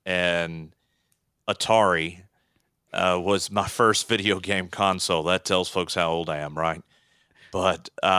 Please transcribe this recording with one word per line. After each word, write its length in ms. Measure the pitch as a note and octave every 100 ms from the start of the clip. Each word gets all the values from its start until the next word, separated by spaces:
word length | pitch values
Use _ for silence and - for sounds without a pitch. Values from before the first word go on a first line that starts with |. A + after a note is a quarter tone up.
| -
and 720 | F2+ F2 E2+ E2+ E2 D#2+ _ _ _ _ _ _ _ -
Atari, 720 | G2+ - A2+ G#2 F2 D#2+ F2 F#2+ _ _ _ _ _ _
uh, 260 | F2+ F#2 F2+
was 300 | F2 G2 -
my 180 | G2+ G2
first 400 | - A2+ G#2+ -
video 320 | A2+ G2 F#2+
game 280 | F#2 G2+ F2+
console. 560 | - G2 F#2 - E2+
That 200 | D#2 F#2
tells 260 | - F#2+ F2+
folks 260 | - F2 -
how 160 | E2+
old 180 | E2 E2
I 80 | D2+
am, 180 | D2 D2+
right? 280 | E2 D#2+ - _ _ _ _ _ -
But, 380 | F#2 F#2 E2 - -
uh, 20 | F#2+